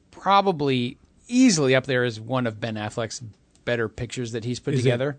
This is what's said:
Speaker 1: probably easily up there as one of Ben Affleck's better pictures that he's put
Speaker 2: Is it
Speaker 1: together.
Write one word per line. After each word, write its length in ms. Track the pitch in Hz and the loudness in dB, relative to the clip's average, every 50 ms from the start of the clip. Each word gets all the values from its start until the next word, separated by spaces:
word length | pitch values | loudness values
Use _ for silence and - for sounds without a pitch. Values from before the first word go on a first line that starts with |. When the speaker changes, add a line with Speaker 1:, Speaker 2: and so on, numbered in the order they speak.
| _ _ | _ _
Speaker 1:
probably 880 | - - - 185 196 196 196 196 180 147 147 139 135 127 120 123 - - _ _ _ _ _ | -20 -6 0 2 4 4 4 2 0 0 0 0 0 0 0 -2 -6 -10 _ _ _ _ _
easily 480 | - 240 254 262 254 190 156 143 127 131 | -2 4 6 6 6 6 4 4 4 4
up 120 | 131 127 | 4 2
there 180 | - 131 127 123 | 2 0 0 0
as 160 | 123 110 107 | 0 -2 -6
one 260 | 110 117 131 127 123 | -8 -6 -4 -2 -2
of 140 | 117 107 104 | -2 -4 -4
Ben 140 | 107 117 110 | -6 -6 -6
Affleck's 480 | 107 104 104 - - 113 110 - - 123 107 - _ _ _ _ _ _ | -6 -6 -6 -6 -6 -6 -6 -8 -12 -14 -16 -18 _ _ _ _ _ _
better 240 | - 120 117 113 107 | -2 -2 0 -2 -2
pictures 440 | - - 123 113 - 131 123 113 113 | -4 -8 -10 -8 -6 -8 -8 -6 -6
that 120 | 117 107 | -6 -4
he's 160 | 120 123 117 | -4 -6 -4
put 140 | - 143 147 | -4 -2 -2
Speaker 2:
Is 60 | 131 | 0
it 20 | 117 | 2
Speaker 1:
together. 340 | 131 120 120 131 147 139 | 2 2 0 -2 -4 -4